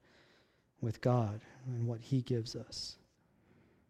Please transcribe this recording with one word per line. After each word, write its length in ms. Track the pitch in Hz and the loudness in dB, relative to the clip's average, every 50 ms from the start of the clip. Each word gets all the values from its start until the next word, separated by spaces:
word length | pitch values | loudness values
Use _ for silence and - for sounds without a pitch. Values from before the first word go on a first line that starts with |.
| _ _ - - - _ _ _ _ _ _ _ _ _ _ - | _ _ -20 -20 -20 _ _ _ _ _ _ _ _ _ _ -4
with 200 | - 117 110 - | -4 -4 -2 2
God 400 | - 127 123 123 117 104 104 110 - - - - 127 | 4 4 6 6 4 2 0 -6 -10 -16 -20 -12 -8
and 200 | 127 123 117 117 | -6 -2 -2 0
what 140 | 117 120 113 | -2 -2 -4
he 220 | 117 - 135 131 123 | -2 0 0 0 2
gives 320 | - 127 117 110 - - | 2 0 0 0 -2 -6
us. 420 | 131 117 - - - - - - - _ _ _ _ _ _ _ _ _ _ _ _ - _ _ _ _ _ | -10 -10 -10 -10 -10 -10 -10 -12 -14 _ _ _ _ _ _ _ _ _ _ _ _ -20 _ _ _ _ _